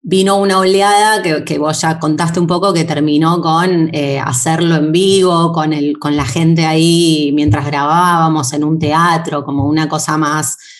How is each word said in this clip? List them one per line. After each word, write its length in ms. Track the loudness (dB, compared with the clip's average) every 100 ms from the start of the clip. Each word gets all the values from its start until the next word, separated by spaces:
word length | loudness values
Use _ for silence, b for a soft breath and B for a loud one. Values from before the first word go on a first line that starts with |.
vino 340 | -2 0 2 2
una 200 | 2 2
oleada 640 | 2 2 2 2 2 0
que, 220 | 0 -4
que 160 | -4 -4
vos 220 | -2 -2
ya 180 | -2 -2
contaste 400 | -2 -2 -2 -2
un 80 | 0
poco, 260 | 0 0
que 120 | 0 -2
terminó 540 | -2 0 2 2 0
con, 480 | 0 0 2 2 0
eh, 240 | -2 -4 -4
hacerlo 560 | -4 -2 -2 0 0 0
en 140 | 0
vivo, 580 | 2 2 2 2 2 0
con 220 | 0 -2
el, 260 | -2 -2 -4
con 160 | -4 -2
la 100 | -2
gente 400 | 0 2 2 2
ahí 640 | 2 2 2 2 2 0 0
mientras 300 | 0 0 -2
grabábamos 840 | -2 0 2 2 2 2 0 -2
en 100 | -4
un 160 | -2 -2
teatro, 640 | 0 2 2 0 -2 -6
como 220 | -4 -2 0
una 200 | 0 0
cosa 280 | -4 -2 -2
más, 400 | -2 -2 -4 -10 B